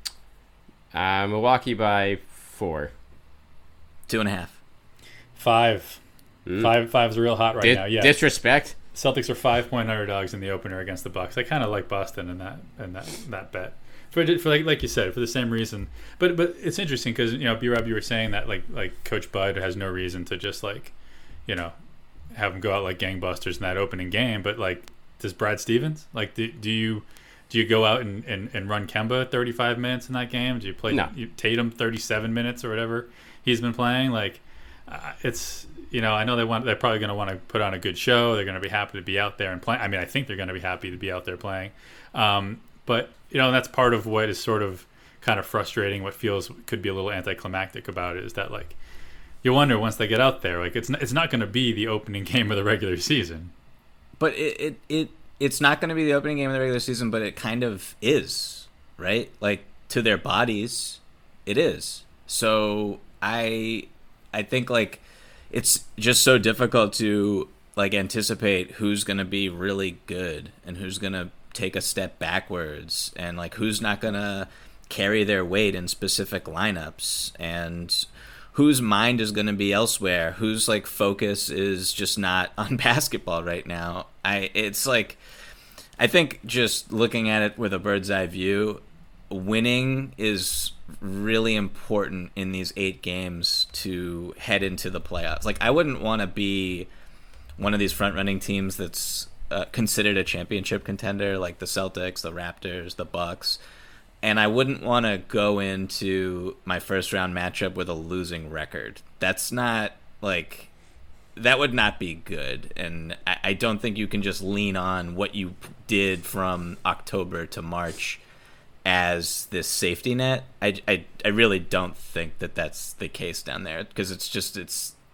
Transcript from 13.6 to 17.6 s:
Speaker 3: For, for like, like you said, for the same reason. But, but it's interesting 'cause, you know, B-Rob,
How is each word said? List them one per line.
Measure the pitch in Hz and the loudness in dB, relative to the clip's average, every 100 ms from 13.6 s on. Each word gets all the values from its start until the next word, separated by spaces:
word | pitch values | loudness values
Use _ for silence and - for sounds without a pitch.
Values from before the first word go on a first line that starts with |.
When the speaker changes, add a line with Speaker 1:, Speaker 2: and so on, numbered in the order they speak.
| 92 - - - - | -8 -10 -12 -14 -4
Speaker 3:
For, | - 160 170 | 0 4 4
for | 156 | 4
like, | 151 156 | 4 4
like | 151 | 2
you | - | 0
said, | - 95 123 | 0 0 0
for | |
the | 120 | -2
same | 131 120 | 0 0
reason. | 113 110 104 98 - - - | 0 -2 -4 -8 -10 -12 2
But, | 180 170 | 2 4
but | 170 - | 0 0
it's | 175 - | -4 -2
interesting | 185 131 123 113 | -2 -2 -2 0
'cause, | 120 | 0
you | 127 127 | 2 0
know, | |
B-Rob, | 113 | 2